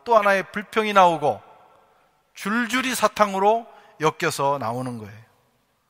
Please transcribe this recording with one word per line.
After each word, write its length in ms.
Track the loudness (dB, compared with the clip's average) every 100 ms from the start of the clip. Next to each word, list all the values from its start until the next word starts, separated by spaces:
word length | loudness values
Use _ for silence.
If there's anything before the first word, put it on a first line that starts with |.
| 2
또 120 | 4
하나의 340 | 4 0 -2
불평이 400 | -10 -6 -4 2
나오고 480 | 4 4 4 -2 -4 -10 -20 _ _ _ _ _ _ _
줄줄이 640 | -10 -4 -4 -2 -2 -4 -2
사탕으로 720 | -2 0 0 2 2 0 -4 -20 -20 -2
엮여서 600 | -2 0 -4 -2 -2 -2
나오는 380 | -4 -6 -8 -10
거예요. 320 | -14 -20 -20 _ _ _ _ _